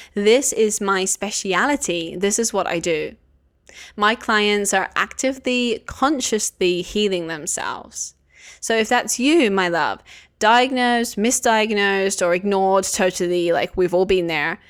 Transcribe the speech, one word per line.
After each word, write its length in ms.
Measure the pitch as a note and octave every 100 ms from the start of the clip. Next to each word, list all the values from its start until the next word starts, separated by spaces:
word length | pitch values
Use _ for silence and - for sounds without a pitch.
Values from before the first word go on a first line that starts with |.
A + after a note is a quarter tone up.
| - -
This 380 | G3+ A#3+ C#4
is 280 | - A3 G#3
my 240 | G3+ F#3+ F#3+
speciality. 1080 | - G3+ - G3 F3+ B3 C#4+ - F3 E3 F3+
This 240 | G3 G#3
is 120 | A3+
what 140 | G3+ -
I 140 | E3+
do. 360 | E3 D#3 D3+ - _ _ _ _ - - - -
My 180 | G#3
clients 580 | B3 - G#3+ G#3 G#3 G3+
are 200 | G3 F#3 -
actively, 880 | G3 - C4 C4+ C4 B3 A#3+ A3 -
consciously 960 | - C4 D4 - G#3+ - - F#3 F3
healing 420 | E3+ G#3 G#3 F#3 E3
themselves. 880 | D#3+ D#3 - - - - - - _ _ _ - -
So 160 | - A3+
if 120 | A3
that's 320 | A#3+ - -
you, 300 | C4 E4 A#3+
my 180 | F#3+ F3+
love, 360 | E3+ C#3 F#2+ - - - _
diagnosed, 800 | G#3+ A#3 C4 C4 B3 A#3+ A#3 -
misdiagnosed, 1040 | A3 B3+ A#3+ A3 G#3+ G#3 G3+ G3 F#3+ G3
or 120 | F3+ F3+
ignored 480 | G3+ G3 F#3+ G3
totally, 680 | F#3+ - F#3 F3+ F3 F3 E3+
like, 240 | E3+ F3 -
we've 180 | F3+
all 120 | F3 F#3+
been 220 | F#3+ E3+
there. 320 | D#3+ D3+ F3